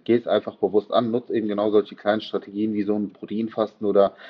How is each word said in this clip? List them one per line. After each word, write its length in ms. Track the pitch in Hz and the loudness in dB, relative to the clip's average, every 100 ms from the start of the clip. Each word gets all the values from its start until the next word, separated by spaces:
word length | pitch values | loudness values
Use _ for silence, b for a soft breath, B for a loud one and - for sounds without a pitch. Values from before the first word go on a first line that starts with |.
geh's 240 | - 120 - | 0 0 2
einfach 300 | 101 110 - | -2 -2 -4
bewusst 340 | 98 101 104 | 0 0 2
an, 200 | 110 120 | 0 0
nutz 180 | 120 - | -4 -4
eben 180 | 113 107 | -4 -2
genau 240 | 101 107 | -2 2
solche 240 | 104 101 - | 2 2 -4
kleinen 240 | 104 107 | -2 -2
Strategien 540 | - 101 104 101 107 | -2 -8 -6 -4 -2
wie 100 | 107 | -2
so 160 | 101 104 | -2 -2
ein 140 | 101 | -4
Proteinfasten 720 | - 107 107 113 - 107 - 104 | -8 -10 -6 -6 -4 -6 -4 0
oder 240 | 101 95 B B | 4 2 B B